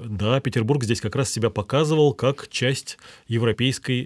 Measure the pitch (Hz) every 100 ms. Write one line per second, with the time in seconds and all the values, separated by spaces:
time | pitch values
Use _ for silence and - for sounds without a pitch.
0 | 117 101 104 131 131 120 110 147 110 113
1 | 110 127 131 - 110 104 101 135 156 156
2 | 147 - 127 139 - - 123 135 - -
3 | - - - 113 117 107 127 127 - 123